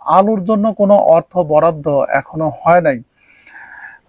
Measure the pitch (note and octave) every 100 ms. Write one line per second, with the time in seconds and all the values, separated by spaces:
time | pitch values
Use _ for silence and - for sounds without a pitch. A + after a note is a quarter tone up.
0 | - E3+ G3+ G#3+ F3+ G#3+ A3 G3+ G3+ G3+
1 | - E3 - F3+ D3+ D3+ E3 D#3 D3 C#3
2 | - C3+ - D#3 D#3 - E3 F3 D#3+ B2
3 | - _ _ _ _ - - - - -